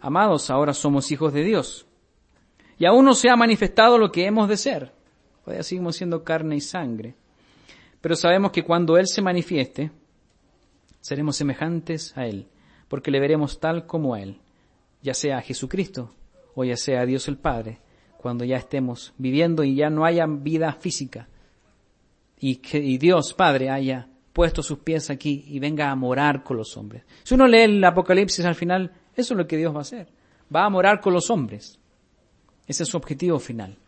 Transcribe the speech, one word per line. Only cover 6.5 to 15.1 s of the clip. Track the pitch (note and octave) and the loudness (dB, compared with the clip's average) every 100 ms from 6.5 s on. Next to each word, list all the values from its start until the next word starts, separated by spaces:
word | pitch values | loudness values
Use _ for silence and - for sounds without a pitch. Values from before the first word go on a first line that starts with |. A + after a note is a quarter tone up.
| D3 | -4
y | |
sangre. | C#3+ F#3 C#3 A2 A2+ - _ _ _ _ _ - _ _ | -6 -8 -8 -8 -10 -16 _ _ _ _ _ -20 _ _
Pero | D#3+ | -4
sabemos | E3 E3+ F#3 G3 | 0 2 4 2
que | F#3+ | -2
cuando | D#3+ E3+ E3+ E3 | 0 0 4 4
Él | F#3+ | 4
se | - | -2
manifieste, | G3 F3+ E3+ E3 B2+ - D3+ - _ _ _ _ _ _ _ _ _ _ | -2 -2 -2 -2 -4 -6 -10 -10 _ _ _ _ _ _ _ _ _ _
seremos | - C#3 D3+ C3+ | -10 -4 -4 -2
semejantes | C#3+ B2+ D#3+ E3+ E3 D#3+ - - | -4 -4 -4 -6 -6 -10 -10 -8
a | A#2+ | -8
Él, | G2+ - _ _ _ _ | -8 -12 _ _ _ _
porque | D3 C#3 | -8 -2
le | C3+ | 0
veremos | C#3 D#3 C#3+ - | 2 0 -2 -4
tal | D#3+ E3+ E3 | -4 -4 -6
como | E3 C#3+ | -6 -4
a | A2+ | -6
Él, | G2 - _ _ _ _ _ _ | -10 -16 _ _ _ _ _ _
ya | C3+ | -8